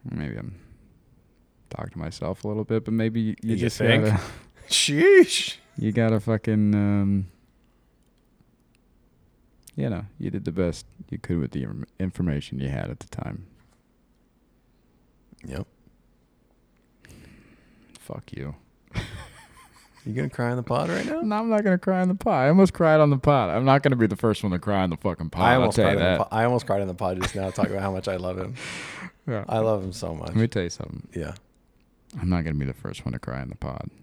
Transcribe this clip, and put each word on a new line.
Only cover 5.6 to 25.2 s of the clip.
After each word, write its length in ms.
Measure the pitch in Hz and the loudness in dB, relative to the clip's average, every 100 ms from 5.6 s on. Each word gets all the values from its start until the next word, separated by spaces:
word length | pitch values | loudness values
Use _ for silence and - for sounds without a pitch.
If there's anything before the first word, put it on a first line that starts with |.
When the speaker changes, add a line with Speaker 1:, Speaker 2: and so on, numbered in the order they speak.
| _ - | _ -4
Speaker 1:
you 140 | 107 | 0
gotta 280 | 110 113 110 | 2 2 2
fucking, 540 | 113 110 - 107 104 | 2 0 2 2 4
um, 520 | 104 101 101 98 98 90 _ _ _ _ _ _ _ _ _ _ _ _ _ _ _ _ _ _ _ _ _ _ _ - | 4 4 2 2 0 -2 _ _ _ _ _ _ _ _ _ _ _ _ _ _ _ _ _ _ _ _ _ _ _ -16
you 140 | - 135 | -6 -4
know, 160 | 90 104 - | -4 -8 -10
you 100 | 90 | -6
did 160 | 98 | -6
the 60 | 98 | -6
best 340 | 85 87 80 - - - | -2 -2 -4 -14 -20 -12
you 80 | - | -12
could 220 | - 85 | -4 -4
with 120 | 65 | -2
the 120 | - | -6
inf-, 220 | 58 55 - _ | -8 -10 -14 _
information 600 | 92 - 90 71 - 65 | -8 -2 -2 -2 -6 -6
you 100 | 67 | -6
had 200 | 64 50 | -6 -8
at 100 | - | -10
the 80 | - | -12
time. 380 | - - - 90 _ _ _ _ _ _ _ _ _ _ _ _ _ _ _ _ _ _ - | -12 -10 -12 -16 _ _ _ _ _ _ _ _ _ _ _ _ _ _ _ _ _ _ -20
Speaker 2:
Yep. 220 | 65 67 - _ _ _ _ _ _ _ _ _ _ _ _ _ - - - - - _ _ _ _ - | -12 -10 -10 _ _ _ _ _ _ _ _ _ _ _ _ _ -20 -20 -20 -20 -20 _ _ _ _ -20
Speaker 1:
Fuck 320 | - - - | -14 -14 -12
you. 220 | - 69 73 _ _ _ - - - - - - - - _ _ _ | -12 -12 -12 _ _ _ -10 -8 -14 -18 -20 -20 -20 -20 _ _ _
Speaker 2:
You 80 | 127 | -8
gonna 160 | 113 143 | -6 -6
cry 220 | - 120 | -4 -4
on 60 | 123 | -4
the 60 | |
pod 260 | 120 123 165 | -2 -2 -2
right 140 | 180 | -4
now? 180 | - 320 | -4 -4
Speaker 1:
No, 160 | 214 208 | -2 -2
I'm 120 | 226 | 0
not 140 | 214 | 0
gonna 160 | 208 180 | 2 2
cry 220 | - 185 | 2 0
on 60 | 185 | 0
the 40 | |
pod. 300 | 190 240 160 | 0 0 2
I 40 | 135 | 6
almost 240 | 180 190 | 6 6
cried 260 | - 165 156 | 4 4 6
on 100 | 147 | 6
the 80 | 139 | 4
pod. 320 | 147 139 98 | 4 4 2
I'm 160 | 90 | 2
not 160 | 135 135 | 4 4
gonna 140 | 139 | 4
be 100 | 123 | 4
the 100 | 110 | 2
first 280 | 98 117 104 | 4 2 2
one 80 | 104 | 0
to 80 | 90 | -2
cry 240 | 104 98 | 0 0
on 80 | 92 | 0
the 60 | 80 | 0
fucking 340 | 101 82 | -2 -4